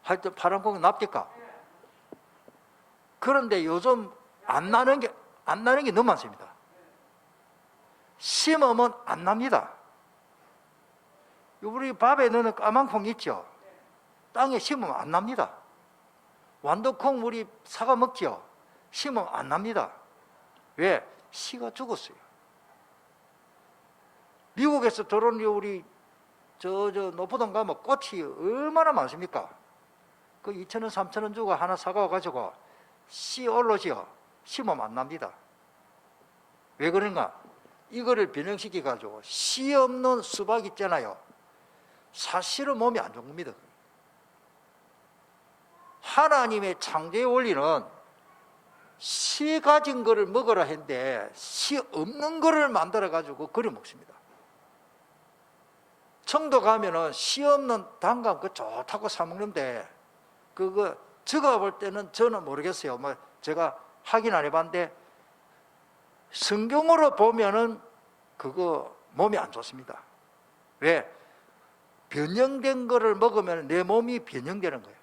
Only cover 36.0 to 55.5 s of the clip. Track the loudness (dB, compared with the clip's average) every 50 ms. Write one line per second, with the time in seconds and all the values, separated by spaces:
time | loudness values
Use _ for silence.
36 | _ _ _ _ _ _ _ _ _ _ _ _ _ _ _ _ -2 0 2 0
37 | 0 0 -2 -2 -4 -4 -6 -16 -20 -20 -20 _ _ -20 _ _ _ _ -12 -6
38 | 0 0 2 2 2 -2 -2 -8 -6 -6 -8 -8 -8 -8 -8 -6 -4 -4 -4 -4
39 | -8 -14 -16 -16 -16 -10 -8 -6 -4 -4 -4 -2 -2 2 4 4 4 4 2 0
40 | 0 2 0 0 -2 -8 -8 -6 -2 0 0 0 -2 -6 -8 -6 -2 0 0 0
41 | -2 -6 -12 -14 -18 _ _ _ _ _ _ _ _ _ _ _ _ _ _ _
42 | _ _ _ -10 -8 -4 -4 -4 -4 -4 -6 -4 -2 -2 0 2 2 2 2 0
43 | -4 -6 -10 -16 -16 -16 -14 -14 -14 -14 -14 _ _ _ _ _ _ _ _ _
44 | _ _ _ _ _ _ _ _ _ _ _ _ _ _ _ _ _ _ _ _
45 | _ _ _ _ _ _ _ _ _ _ _ _ _ _ _ _ -20 -20 -20 _
46 | -14 0 4 4 6 6 6 4 4 2 -2 -2 -2 -4 -6 -6 -8 -6 -6 -6
47 | -6 -2 -2 0 2 2 2 2 2 2 0 2 2 2 2 0 -2 -8 -20 -20
48 | -20 _ _ _ _ _ _ _ _ _ _ _ _ _ _ _ _ _ _ _
49 | -10 -8 -6 -4 -2 -4 -2 0 0 0 0 4 6 6 6 6 6 2 -4 0
50 | 4 4 4 4 4 2 0 0 2 4 4 4 2 0 -2 -8 -6 -6 -6 -4
51 | -2 -2 -4 -4 -6 -8 -12 -16 -16 -12 -6 -6 -4 -2 -2 -4 -4 -4 -6 -4
52 | -4 -4 -4 -4 -4 -4 -2 4 4 4 6 6 2 2 2 0 0 2 0 -2
53 | -2 0 -2 -4 -4 -6 -10 -12 -12 -6 -4 -4 -4 -4 -6 -8 -18 -20 -20 -20
54 | -20 _ -20 -20 _ _ _ _ _ _ _ _ _ _ _ _ _ _ _ _
55 | _ _ _ _ _ _ _ _ _ _